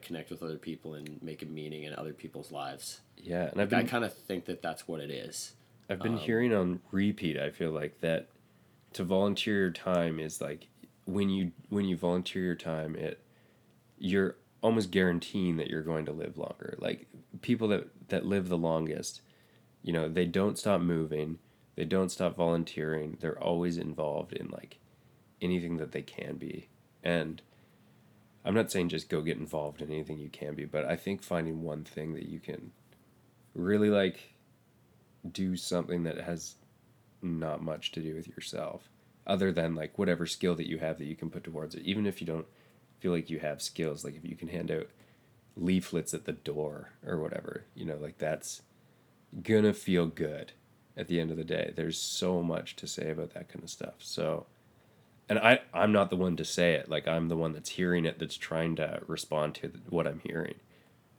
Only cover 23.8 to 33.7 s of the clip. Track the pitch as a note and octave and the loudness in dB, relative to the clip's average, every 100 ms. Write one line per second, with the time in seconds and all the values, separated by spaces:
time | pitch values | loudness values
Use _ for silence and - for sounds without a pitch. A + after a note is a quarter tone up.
23.8 | D#2+ D#2 D2+ D2+ D#2 - - - - - | -4 -2 -2 -2 -4 -6 -8 -10 -14 -20
24.8 | _ _ - _ _ - F2+ F2+ E2+ E2 | _ _ -20 _ _ -4 0 0 0 -4
25.8 | D#2 - - - C#2 D2 C#2+ D#2+ - _ | -4 -6 -8 -10 -8 -8 -8 -10 -14 _
26.8 | _ _ E2+ E2+ D#2 E2 - _ _ _ | _ _ 0 2 0 -6 -14 _ _ _
27.8 | _ - - _ _ _ - G#2+ A2 G2 | _ -20 -20 _ _ _ 0 2 4 2
28.8 | E2+ D#2+ - D#2+ D#2 - D#2 D#2+ D2 D2 | 0 0 -2 -2 0 -2 -2 -4 -4 -6
29.8 | D2+ D#2 D2+ D2+ D2 - D2 D2 D2 D2+ | -6 -6 -6 -8 -10 -10 -8 -6 -4 -2
30.8 | C2+ E2 - G2 - F2 E2 D#2+ E2 D2+ | 0 -2 -2 -4 -2 -2 0 -2 -4 -6
31.8 | D#2 - D#2 D#2 - D#2 - D2+ - - | -8 -8 -6 -6 -8 -10 -8 -10 -10 -20
32.8 | _ - _ _ _ _ _ - F2 | _ -20 _ _ _ _ _ -4 4